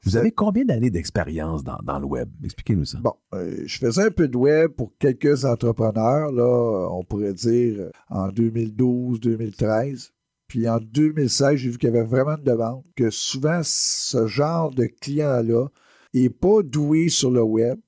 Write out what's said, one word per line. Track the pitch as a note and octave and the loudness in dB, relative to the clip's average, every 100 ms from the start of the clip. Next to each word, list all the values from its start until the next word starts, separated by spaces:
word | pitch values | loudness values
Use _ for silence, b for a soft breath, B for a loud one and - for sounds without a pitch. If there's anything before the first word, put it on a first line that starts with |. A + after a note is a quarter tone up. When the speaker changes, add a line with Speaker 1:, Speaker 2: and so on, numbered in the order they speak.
| - | 2
Speaker 1:
Vous | |
Speaker 2:
Ça | A2 | 2
Speaker 1:
avez | A3+ | 2
combien | - G#3 G3+ C4 | 2 0 2 2
d'années | B2 B2 | 2 2
d'expérience | F2 - - D2 D#2+ D#2 D#2 | 0 -4 -4 -4 -4 -4 -4
dans, | C2+ - | -6 -10
dans | - C#3 | -6 -6
le | |
web ? | C#3 C3+ A#2+ - | -4 -6 -6 -10
Expliquez-nous | - - - G2+ | -12 -12 -2 0
ça. | C#2+ - | 0 -4
Speaker 2:
Bon, | A#2+ - _ | -4 -4 _
euh, | G2 F2 F2+ | -8 -8 -8
je | - - | -10 -4
faisais | A#2+ A#2 G#3+ | -2 2 0
un | |
peu | - D3+ | 2 0
de | B2 | 2
web | C3+ D3+ D#3+ | 4 4 2
pour | - A#2+ _ | 0 -10 _
quelques | C#3+ C3 D3 C#3+ C3 | 0 2 2 2 2
entrepreneurs, | A#2 A#2 A2+ A2+ G#2+ A2+ C#3+ D3+ | 0 0 2 0 2 2 2 0
là, | B2+ A#2+ B2 A#2 G#2 F2 | 0 2 2 2 0 -2
on | F2+ | -6
pourrait | F2+ G2+ G#2 | -6 -4 -4
dire, | F#2 A#2 A#2+ A#2+ G#2 | -2 2 2 2 -2
euh, | F2 - b | -10 -14 b
en | G2 F#2+ | -4 -4
deux | G2 A2+ | 0 0
mille | A2+ A2+ G#2+ | 0 -6 0
douze, | B2 B2 B2 A#2 | 0 0 -2 -2
deux | A#2 A2+ | -2 -2
mille | A2+ - | -4 -2
treize. | A2 A2 C3+ C3 - _ _ _ _ | 0 0 -2 -8 -16 _ _ _ _
Puis | A#2+ A#2 | -4 0
en | A2+ | -2
deux | A2 A#2+ D#3 | -2 2 2
mille | D#3 C3 | 2 0
seize, | - C#3 D3 | 2 2 2
j'ai | B2+ | -2
vu | A#2+ | -2
qu'il | B2+ | 2
y | A#2 | 2
avait | A2 | 2
vraiment | B2+ C#3 D3+ | 0 0 0
une | |
demande, | C3+ A#2 A2+ C3 - - | 0 0 0 -6 -14 -2
que | A#2 | -2
souvent, | - - C3+ D3 F3 | 0 -6 -2 -2 -2
ce | D#3 - - - - B2+ A2 | -2 -2 -2 -4 -2 -2 0
genre | A2 D3 E3 D#3+ | 0 0 0 -2
de | B2+ | 0
client-là | A#2 _ - C#3+ D3 B2+ A2+ A#2 C3+ b b b b | -2 _ -6 -2 0 0 2 2 0 b b b b
est | C3 B2+ | 2 2
pas | - F3+ G#3+ | 2 4 4
doué | D#3+ D3 D3 D#3 E3+ | 2 -2 2 2 2
sur | - C3+ | 2 2
le | B2 | 2
web. | A2 A2 A#2 F#3 | 2 2 0 -2